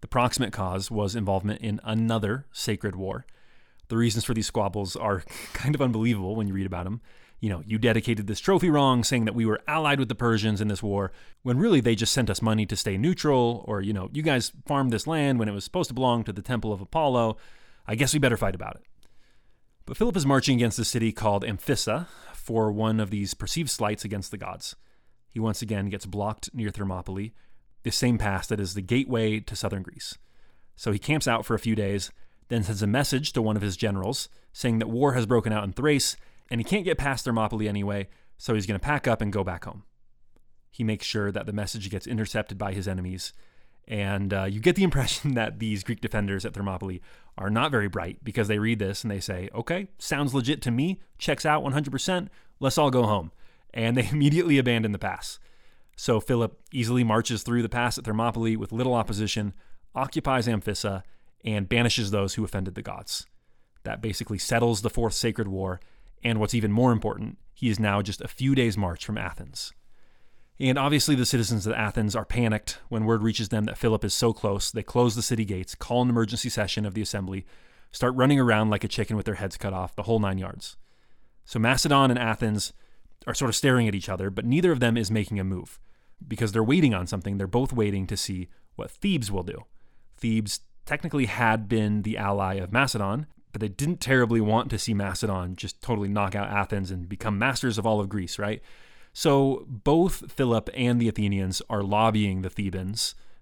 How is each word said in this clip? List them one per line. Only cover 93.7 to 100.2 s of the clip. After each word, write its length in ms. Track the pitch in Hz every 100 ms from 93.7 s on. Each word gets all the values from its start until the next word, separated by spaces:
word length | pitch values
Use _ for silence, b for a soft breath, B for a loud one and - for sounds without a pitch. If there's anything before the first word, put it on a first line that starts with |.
| 95 143 175
terribly 400 | - 131 120 117
want 300 | 107 110 123
to 80 | 107
see 160 | -
Macedon 600 | 104 98 92 110 95 90 90
just 260 | 98 -
totally 260 | - 113 101
knock 260 | 104 98
out 140 | 98 101
Athens 420 | 101 98 104 92
and 180 | 92 87
become 300 | 98 110 101
masters 380 | 123 131 131 110
of 80 |
all 160 | 110 107
of 80 | 101
Greece, 300 | 104 90 -
right? 240 | 104 107 b b b b b
So 520 | - - 139 135 131 -
both 640 | 120 - 160 180 -